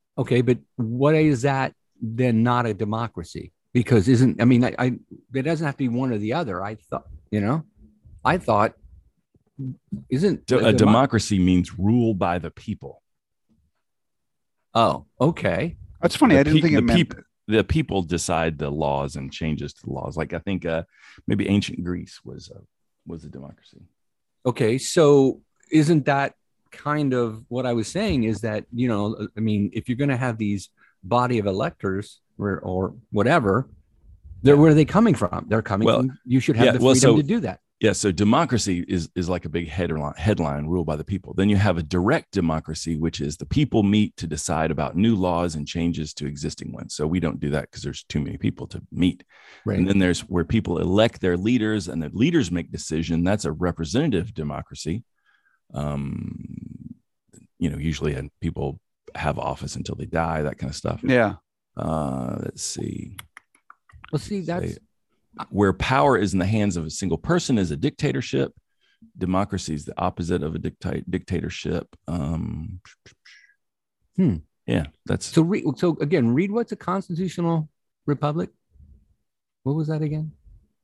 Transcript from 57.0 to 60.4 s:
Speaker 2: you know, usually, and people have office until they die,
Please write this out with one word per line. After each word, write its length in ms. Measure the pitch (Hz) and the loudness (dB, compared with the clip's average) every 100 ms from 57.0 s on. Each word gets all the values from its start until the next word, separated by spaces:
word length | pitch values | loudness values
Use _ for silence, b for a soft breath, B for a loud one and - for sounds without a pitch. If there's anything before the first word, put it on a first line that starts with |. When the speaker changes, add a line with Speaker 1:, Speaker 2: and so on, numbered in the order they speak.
| _ _ _ - _ - | _ _ _ -20 _ -6
Speaker 2:
you 100 | 78 | -6
know, 100 | 73 | -2
usually, 360 | 80 76 78 | -4 -2 -4
and 160 | 67 73 - | -4 -8 -8
people 380 | 80 73 71 - _ _ - - | -6 -4 -6 -8 _ _ -16 -6
have 240 | 73 - | -4 -4
office 340 | 69 69 69 | -6 -6 -8
until 220 | - - - | -10 -8 -10
they 100 | 73 | -4
die, 360 | 82 82 80 | -2 -2 -2